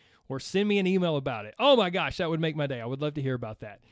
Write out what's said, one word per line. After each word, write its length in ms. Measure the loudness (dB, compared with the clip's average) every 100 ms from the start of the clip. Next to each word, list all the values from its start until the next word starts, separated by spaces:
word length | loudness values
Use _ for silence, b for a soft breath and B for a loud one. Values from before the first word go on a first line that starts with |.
| b b -8
or 120 | -8
send 280 | -2 0 2
me 100 | 2
an 80 | 4
email 300 | 2 2 0
about 300 | -2 -6 -10
it. 80 | 0
Oh 180 | 4 6
my 140 | 4
gosh, 260 | 0 -2 -2
that 120 | 0
would 120 | 0
make 160 | 0 0
my 100 | -4
day. 140 | -4
I 60 | -6
would 140 | -4
love 140 | -4
to 80 | -2
hear 120 | -2
about 260 | -2 -6 -10
that. 200 | -14 -16 b